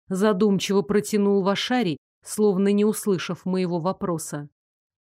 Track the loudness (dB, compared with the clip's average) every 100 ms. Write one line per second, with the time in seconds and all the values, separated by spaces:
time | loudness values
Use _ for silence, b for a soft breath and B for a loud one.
0 | -8 0 2 4 2 2 0 0 2 0
1 | 0 0 2 2 2 -2 0 0 0 -4
2 | _ _ -10 0 2 2 2 2 2 0
3 | -2 -2 -2 -8 -4 -2 -2 -2 -4 -4
4 | -4 -4 -6 -10 -12 _ _ _ _ _